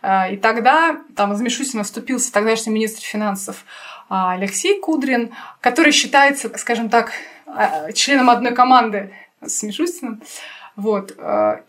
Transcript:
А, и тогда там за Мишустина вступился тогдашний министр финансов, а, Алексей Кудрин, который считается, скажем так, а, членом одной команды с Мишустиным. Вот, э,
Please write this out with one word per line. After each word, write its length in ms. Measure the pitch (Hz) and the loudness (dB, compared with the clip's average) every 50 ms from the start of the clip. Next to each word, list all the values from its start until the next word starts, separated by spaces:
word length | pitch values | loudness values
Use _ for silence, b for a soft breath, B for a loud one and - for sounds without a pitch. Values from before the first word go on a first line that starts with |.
А, 300 | - 196 190 190 185 185 | -2 0 2 2 2 0
и 80 | 196 196 | -2 0
тогда 600 | 208 220 226 233 220 254 285 311 330 330 311 320 - - - | 0 2 2 4 4 4 6 6 4 2 0 -2 -8 -10 -4
там 220 | - 202 202 202 | -2 -2 0 0
за 80 | 202 240 | -2 -2
Мишустина 380 | 240 247 - 285 - - 220 202 | -2 -4 -4 -6 -4 -4 -4 -4
вступился 500 | - - 233 233 - 262 233 - - - | -4 -6 -10 -6 -4 -4 -4 -4 -2 0
тогдашний 400 | 208 214 220 226 226 - 226 214 | 0 2 2 0 0 -2 -2 -2
министр 300 | 220 220 214 220 - - | -2 -2 -2 -4 -8 -10
финансов, 640 | - - 214 214 208 196 190 - - 190 - B B B B B B B B B - | -8 -6 -4 -4 -4 -4 -6 -8 -10 -12 -14 B B B B B B B B B -4
а, 240 | 190 190 185 185 180 | -2 0 0 0 0
Алексей 480 | 185 196 196 - - - 370 403 392 | -2 -4 -4 -4 -2 0 0 0 0
Кудрин, 500 | - - 320 285 254 254 254 233 233 226 B B B B B _ | 0 -2 -2 0 0 0 0 0 -2 -4 B B B B B _
который 320 | - 247 254 294 330 302 285 | 0 0 2 4 4 4 4
считается, 580 | - - - - 277 277 277 277 277 - 226 - | 4 2 2 4 4 6 4 4 0 -4 -8 -10
скажем 320 | - - - 233 226 233 214 | -8 -4 -4 -2 -2 0 2
так, 240 | 233 233 226 - B B B B B B B | 2 2 2 0 B B B B B B B
а, 460 | - - - - - 160 156 156 156 - | -12 -4 -2 0 0 0 -4 -6 -6 -4
членом 380 | - - 269 285 269 247 247 | -2 0 2 2 4 6 6
одной 240 | 240 - 247 247 247 | 4 4 2 0 2
команды 580 | 262 247 254 254 247 226 220 202 202 196 B B B B B _ _ - | 4 6 6 6 6 6 4 0 -4 -6 B B B B B _ _ -12
с 200 | - - - - | -8 -8 -6 -6
Мишустиным. 580 | 214 202 - 330 349 349 - - 233 214 214 B B B B B B B B B B B 208 | -6 -4 -4 -4 -4 -4 -6 -10 -10 -10 -12 B B B B B B B B B B B -6
Вот, 340 | 202 220 214 196 196 - - - | -2 0 0 0 -2 -6 -12 -12
э, 420 | - - 208 208 214 214 214 - - | -6 -2 0 2 2 2 0 -2 -6